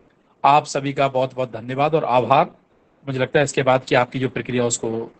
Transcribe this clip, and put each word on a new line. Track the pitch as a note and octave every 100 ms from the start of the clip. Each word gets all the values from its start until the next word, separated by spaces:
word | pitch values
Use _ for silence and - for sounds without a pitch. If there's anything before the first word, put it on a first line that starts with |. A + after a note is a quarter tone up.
| _ _ _ _
आप | C#3 D3
सभी | D3 D3 C#3
का | C#3 C3+
बहुत | B2+ C3
बहुत | B2+ B2
धन्यवाद | A2 A#2+ C3 D3+
और | D#3
आभार। | A2+ B2 A2+ C#3 F3+ - _ _ _ _ C#3
मुझे | B2+
लगता | B2+ D#3
है |
इसके | C#3 -
बाद | C3 C3
की | -
आपकी | C3+ B2 C3+
जो | C3
प्रक्रिया | B2+ A#2 B2
उसको, | A#2+ A#2 A#2 A2+ A#2 _